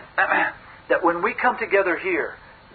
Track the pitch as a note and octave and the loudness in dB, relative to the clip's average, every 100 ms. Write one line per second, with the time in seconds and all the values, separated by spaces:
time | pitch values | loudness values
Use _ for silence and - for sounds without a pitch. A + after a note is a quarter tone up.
0 | - - - - - - - - - - | -8 -2 0 2 0 -6 -20 -12 -2 2
1 | F3 E3+ G3 - - - A3 G3 F#3 D#3+ | 2 0 -2 0 0 0 0 2 2 0
2 | F#3 E3 A2 - - - - | -2 -2 -4 -8 -20 -20 -20